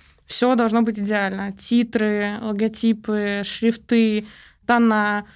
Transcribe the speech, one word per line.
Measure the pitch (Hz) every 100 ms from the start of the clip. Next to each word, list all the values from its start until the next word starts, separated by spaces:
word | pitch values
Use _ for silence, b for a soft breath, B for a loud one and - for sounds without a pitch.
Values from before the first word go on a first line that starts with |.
| b b -
Все | - 247 247
должно | 226 226
быть | 226 208
идеально. | 202 208 196 190 196
Титры, | 196 - 233 226 226 214 208 208 208
логотипы, | 220 208 220 220 226 220 220 208 202 202 202
шрифты, | - 226 226 - 233 220 214 214 B B B -
тона. | 240 226 214 208 208 208